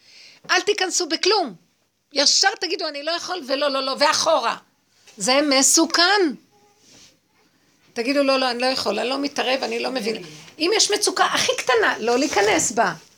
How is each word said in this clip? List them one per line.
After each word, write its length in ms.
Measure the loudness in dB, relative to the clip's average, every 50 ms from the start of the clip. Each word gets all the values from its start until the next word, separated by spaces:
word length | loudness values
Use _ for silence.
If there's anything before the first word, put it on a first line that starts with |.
| _ _ -20 -20 -20 -20 -20 _ _ -2
אל 100 | -2 0
תיכנסו 460 | 0 0 0 0 -2 -2 -2 -4 -2 -2
בכלום. 440 | -4 -2 0 2 2 2 0 -2 -6 -14 _ _ _ _ _ _ _ _ _ _ -2
ישר 360 | 0 2 2 2 4 2 2 0 -2
תגידו, 280 | -4 -6 -4 -6 -6
"אני 160 | -8 -8 -8 -6
לא 80 | -6
יכול", 300 | -6 -6 -6 -8 -8 -8 -4
ולא, 200 | -4 -4 -2 0 -2
לא, 120 | -2 -2 -4
לא, 120 | -4 0 2
ואחורה. 560 | 2 2 2 2 2 2 2 2 2 -2 -4 -6 -10 _ _ _ _ _ _ _ _ -20 -12
זה 220 | -6 -2 2 2 2 4 4
מסוכן. 720 | 4 4 4 4 4 4 2 2 2 2 4 4 4 4 2 0 -2 -6 _ _ _ _ _ _ _ _ _ -20 -20 -20 -20 -20 _ _ _ _ _ _ _ _ _ _ _ _ _ _ _ _ _
תגידו, 300 | -4 -2 0 2 2 2
"לא, 160 | 4 2 2
לא, 120 | 2 0
אני 80 | -2 0
לא 40 | 0
יכול, 340 | 0 -2 0 -2 -2 -2 -2
אני 100 | -2 -2
לא 80 | -2 -2
מתערב, 440 | -4 -4 -2 -2 0 0 0 -2 -2
אני 160 | -4 -4 -4
לא 120 | -4 -4
מבין." 320 | -4 -4 -4 -4 -6 -6 -10 -14 -18 -20 -20 -20 -6 -4
אם 120 | 0 0 2
יש 160 | 2 2 2
מצוקה 340 | 0 0 0 -2 0 0 0
הכי 260 | 0 0 -2 -2 -2 -2
קטנה, 380 | -2 0 0 2 2 2 0 0 -2
לא 180 | -2 0 0
להיכנס 540 | 0 0 0 0 0 2 2 2 2 0 0
בה. 220 | 0 0 0 0 -2 -6 -12 -20 _